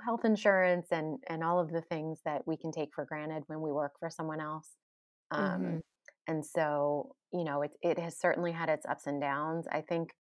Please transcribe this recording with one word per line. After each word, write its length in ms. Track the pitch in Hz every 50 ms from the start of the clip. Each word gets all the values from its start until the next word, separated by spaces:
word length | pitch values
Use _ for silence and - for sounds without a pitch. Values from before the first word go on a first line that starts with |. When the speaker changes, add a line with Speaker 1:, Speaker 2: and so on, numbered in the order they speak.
| 214
Speaker 1:
health 200 | 240 233 - -
insurance 640 | 220 214 208 - 208 196 190 185 180 180 175 170 - 175
and, 300 | 160 156 156 151 - - -
and 160 | 165 160 160
all 160 | 165 175 180
of 100 | 170 156 165
the 100 | 165 165
things 400 | - 170 156 156 160 160 - -
that 220 | 160 151 143 -
we 100 | 165 160
can 160 | 160 - 165 151
take 220 | 165 151 147 -
for 100 | - 143
granted 380 | - 156 151 151 160 160 156 147 -
when 120 | 156 156 156
we 100 | 156 139
work 220 | 147 147 143 - _
for 100 | - 165
someone 300 | 160 - 160 156 156 156
else. 360 | 156 151 156 160 - - - _ _ _ _ _ _ _ _ _ _ _
Um, 320 | 156 151 147 - 180 185 185
Speaker 2:
Mm-hmm. 160 | 180 165 160 - _ _ _ _ - - _ _ -
Speaker 1:
and 160 | 160 156 147
so, 720 | - - 170 156 151 147 147 143 147 147 147 - - - - _ _ -
you 120 | 180 170
know, 180 | 156 143 143 147
it, 100 | 147 - - -
it 160 | 170 156 -
has 200 | 170 170 - -
certainly 340 | - 180 - - 175 170 165
had 160 | 165 165 165
its 160 | 156 147 -
ups 200 | - 151 - -
and 140 | 143 143 143
downs. 460 | 147 143 139 143 151 160 165 170 165 -
I 120 | - 156 160
think 280 | - 170 165 165 165 - _